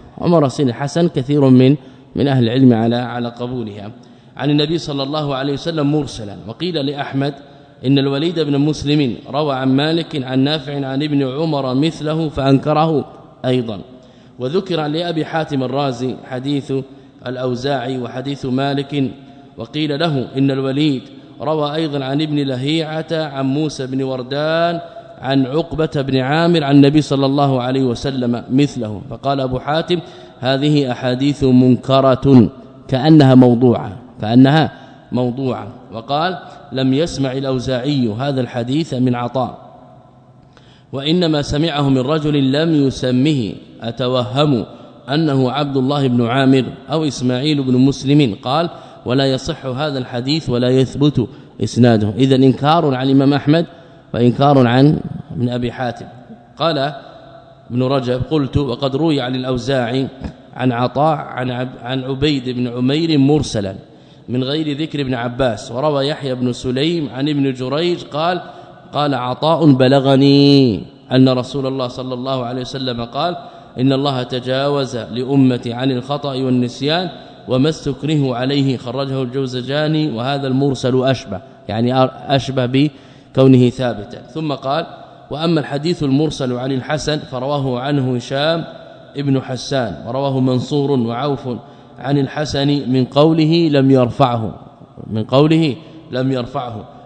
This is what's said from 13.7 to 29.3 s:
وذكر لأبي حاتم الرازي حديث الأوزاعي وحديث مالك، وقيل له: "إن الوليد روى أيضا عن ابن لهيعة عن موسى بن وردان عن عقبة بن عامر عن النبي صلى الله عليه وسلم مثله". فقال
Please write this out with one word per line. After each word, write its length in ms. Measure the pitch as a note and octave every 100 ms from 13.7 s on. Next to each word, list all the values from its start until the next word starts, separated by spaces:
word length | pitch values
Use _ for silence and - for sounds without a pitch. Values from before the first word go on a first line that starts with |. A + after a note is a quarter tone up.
| G2+ - - - - - -
وذكر 480 | B2 E3+ F#3+ E3 D3+
لأبي 380 | D3+ F3 E3
حاتم 380 | D3+ E3 D#3 C#3+
الرازي 540 | B2+ C3+ C#3+ A#2+ B2+ -
حديث 480 | - B2+ C3+ C#3+ - C3+ C3 - - - B2+
الأوزاعي 720 | B2 C3 B2 C3+ C#3 B2 C3
وحديث 480 | A#2+ B2+ C3 C#3+ C3+
مالك، 640 | B2+ C#3 C#3 C#3 C#3+ C3 - - - - -
وقيل 440 | A#2 D3 D#3 C#3+
له: 280 | E3+ C#3 A2 C3
"إن 120 | C#3
الوليد 520 | C3+ C3 C3+ D#3 C3 - - - -
روى 340 | B2+ D#3 D3
أيضا 300 | D#3 D#3+ C#3
عن 180 | C3 C#3
ابن 160 | D#3 D3
لهيعة 680 | C#3 B2+ C#3 D#3+ D#3 D#3 D#3+
عن 340 | E3 D#3 C#3 C3+
موسى 400 | C#3 D#3 - C3
بن 160 | C3
وردان 760 | C3 C3 B2+ C#3 D#3 D#3+ E3+ E3+ - - - -
عن 260 | B2+ C#3 B2+
عقبة 440 | C#3+ E3 C#3+ D#3 D3+
بن 200 | C3+ C3
عامر 480 | C3 D#3 E3+ E3
عن 120 | C#3+ C#3+
النبي 240 | C#3 D#3
صلى 260 | C#3+ C#3 C3+
الله 360 | C#3 C#3+ C3
عليه 220 | B2 C3
وسلم 600 | C3 A2+ D3 C3+ B2 A#2+ -
مثله". 520 | B2+ C#3+ C3+ A2 G#2 -
فقال 300 | A#2 C3+